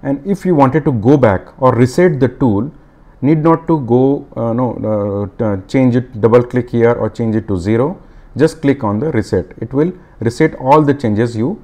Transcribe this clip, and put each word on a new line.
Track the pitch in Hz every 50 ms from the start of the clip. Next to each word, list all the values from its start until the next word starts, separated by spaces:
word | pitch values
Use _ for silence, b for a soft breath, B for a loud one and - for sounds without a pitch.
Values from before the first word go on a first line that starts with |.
| -
And | 139 139 139 -
if | 196 196 - -
you | 180 175
wanted | 143 139 131 127 156 147
to | 160
go | 135 113 98 120 147
back | 139 123 110 95 90 - - - -
or | 127 127 120
reset | 110 127 123 - - 175 185 156 135
the | 131
tool, | 120 - - 139 123 101 98 117 151 - b b b b b b b b b
need | 120 135 160 156
not | 147 165 165 156 160
to | - 165 156
go, | 135 113 117 123 131 135 139 143 139 - -
uh, | 127 117 117 113
no, | 120 127 120 - - 107 107 107 104 101 104 98 101 101 98 - -
uh, | 120 107 101
t-, | 98 98
change | - - 135 131 127 120
it, | 123 120 - - 107
double | 101 113 110 123 120
click | 120 - 123 123 -
here | - 120 113 117 120
or | - 110 110
change | - - 120 110 107
it | 110 101
to | - 101
zero. | 90 85 101 110 113 127 151 190 - b b b b b b b
Just | 113 139 160 - -
click | - 139 131 - -
on | 104 101 107
the | 135 160
reset. | 156 110 101 - - 95 87 - -
It | - - - -
will | - 151 175 180 B B B B B
reset | 113 117 120 - 160 160 160
all | - - 131 143 156 156
the | 143 139
changes | 143 - 113 104 101 120 120 113
you | 107 113 143 214 -